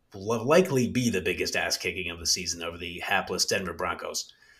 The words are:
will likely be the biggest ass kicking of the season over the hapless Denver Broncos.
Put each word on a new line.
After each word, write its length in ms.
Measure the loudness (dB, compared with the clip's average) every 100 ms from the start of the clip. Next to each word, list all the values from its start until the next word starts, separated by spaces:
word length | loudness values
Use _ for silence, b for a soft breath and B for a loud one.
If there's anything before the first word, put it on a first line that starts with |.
| _
will 300 | -8 -2 0
likely 420 | 6 6 6 4 2
be 220 | 2 2
the 100 | 2
biggest 360 | 0 0 0 0
ass 200 | 0 -2
kicking 320 | -2 -4 -6
of 120 | -4
the 60 | -2
season 360 | -2 -2 -6
over 160 | -6 -8
the 220 | -8 -8
hapless 440 | 0 0 0 -2
Denver 280 | 0 0 -2
Broncos. 600 | -4 -4 -4 -6 -8 -8 B B B